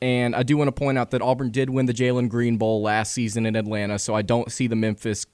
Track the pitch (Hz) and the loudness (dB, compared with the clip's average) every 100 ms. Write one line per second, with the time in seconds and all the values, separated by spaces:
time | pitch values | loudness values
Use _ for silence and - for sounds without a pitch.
0 | 127 123 120 120 123 147 143 - 139 135 | 0 0 0 0 2 2 2 0 0 0
1 | 120 127 120 131 127 120 131 131 127 113 | 0 -2 0 0 -2 -2 0 0 0 2
2 | 127 123 120 120 120 113 110 110 107 107 | 2 2 0 0 2 2 2 2 2 0
3 | 110 127 113 113 113 110 107 107 101 104 | 0 -2 -2 0 0 0 -2 -2 -2 -4
4 | - 107 104 117 113 - 123 110 110 104 | -2 0 2 0 0 -2 0 0 0 -2
5 | 113 101 - | -4 -4 -8